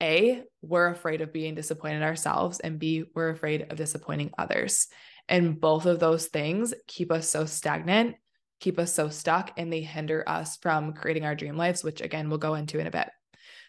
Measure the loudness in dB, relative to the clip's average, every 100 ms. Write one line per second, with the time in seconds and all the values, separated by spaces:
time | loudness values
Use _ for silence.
0 | 4 6 6 2 -4 _ 0 4 4 2
1 | -2 -2 -4 -4 -6 -6 -6 -6 -4 0
2 | 0 0 0 0 0 -2 -6 -4 -2 -2
3 | -4 -2 -2 -2 -2 -2 -4 -6 -4 -6
4 | -4 -4 -4 -4 0 0 0 0 -2 -4
5 | -20 -18 2 4 4 4 4 4 4 4
6 | 4 2 0 -2 0 0 -2 -4 -12 -6
7 | -2 0 0 0 -2 -2 -2 -2 4 4
8 | 4 -2 _ _ _ _ -2 0 0 2
9 | 0 0 0 0 0 -6 -4 -4 -6 -6
10 | -2 -2 0 -4 -4 -4 0 2 0 -4
11 | -2 -2 -2 -4 -4 0 0 0 -4 -6
12 | -6 -4 -2 -2 0 -2 -2 -4 -2 -2
13 | -2 -4 _ _ -20 -20